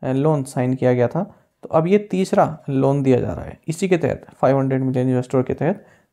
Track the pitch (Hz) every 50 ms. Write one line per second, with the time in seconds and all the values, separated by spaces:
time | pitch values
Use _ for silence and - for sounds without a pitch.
0 | - 131 131 135 143 156 156 143 131 - - - 123 127 131 131 127 123 123 123
1 | 120 120 - 165 202 - - _ _ _ _ _ - - - 160 165 180 202 208
2 | 208 - 190 185 190 - 202 202 160 156 156 - - 143 135 135 139 139 143 143
3 | 131 135 123 117 104 104 87 - - - - - _ - 160 - 196 185 190 160
4 | 151 120 - - - - - - 147 131 139 139 135 135 135 131 131 131 123 127
5 | 127 131 127 123 127 - - 127 127 - 131 - 139 160 202 208 - _ _ _
6 | _ _